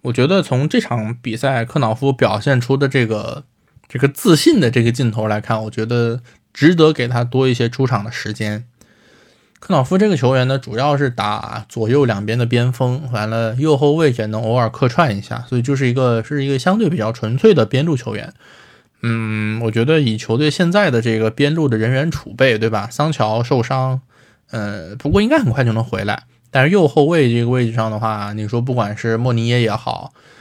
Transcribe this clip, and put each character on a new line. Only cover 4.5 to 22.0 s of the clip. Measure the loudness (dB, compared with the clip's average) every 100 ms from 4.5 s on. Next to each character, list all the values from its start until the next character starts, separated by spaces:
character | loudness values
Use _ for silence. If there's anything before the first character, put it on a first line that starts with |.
| 4
的 | 2
这 | 2
个 | 0
劲 | 0 -2
头 | 0 -2
来 | -4
看， | -2 -4
我 | -4
觉 | -6 -2
得 | 0 -2 -4 -10 _ _
值 | 2 4
得 | 6 4
给 | 4 -2
他 | -2
多 | -2 0 0
一 |
些 | 0 -2
出 | -2 -2
场 | -2
的 | -4
时 | -8 -8
间。 | -6 -6 -6 -10 _ _ _ _ _ _ _ _ _
克 | 0
瑙 | 0
夫 | 2 2
这 | 2
个 | 2
球 | 2 2
员 | 0
呢， | -2
主 | -4 -2
要 | 0 0
是 | 0
打 | -2 -4 -4 -8 -12 -10
左 | -4 0
右 | 2 2
两 | 0
边 | -2 -2
的 | 0
边 | 2 0
锋， | 0 -2 -2 -4
完 | -4 -4
了 | -2 -4 -2
右 | 0 2
后 | 2
卫 | 4 2
也 | 0 -4
能 | -4
偶 | -2 0
尔 | 0
客 | 0 0
串 | 2 0 -2
一 |
下， | -6 -10 -4
所 | -4
以 |
就 | -2 0
是 | 0
一 |
个， | 2 0 0
是 | -2 -6 -2
一 |
个 | -2
相 | 0 0
对 | 0
比 | 0
较 | -4
纯 | -4 -4 4
粹 | 6 6
的 | 4
边 | 0
路 | 0 -2
球 | -4 -10
员。 | -12 _ -20 -20 -20 _ _ _
嗯， | -4 -4 -4 -4 -4 -2
我 | -2
觉 | 0
得 | 2 2
以 | 2 -2
球 | -2 0
队 | 0
现 | 0 2
在 | 2 2
的 | 0
这 | 0 0
个 | 0
边 | 0 0
路 | 2 0
的 | 0
人 | 0
员 | 0